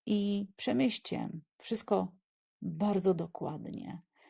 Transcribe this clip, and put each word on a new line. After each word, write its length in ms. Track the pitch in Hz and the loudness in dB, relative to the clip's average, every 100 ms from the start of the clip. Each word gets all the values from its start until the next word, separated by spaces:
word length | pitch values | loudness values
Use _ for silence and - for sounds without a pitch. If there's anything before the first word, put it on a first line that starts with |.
| - | 0
i 360 | 208 202 202 202 - | 2 2 0 -4 -4
przemyślcie 720 | - 247 254 - - - - 160 - - | 0 2 2 2 -2 -4 -4 -8 -12 -12
wszystko 540 | - 226 - 196 185 - _ _ _ _ | -2 -2 2 2 0 -6 _ _ _ _
bardzo 520 | 180 160 208 196 190 | -6 0 2 4 4
dokładnie. 880 | 170 170 - 156 156 - - - 170 - _ | 2 -2 -6 -6 -6 -8 -10 -10 -12 -16 _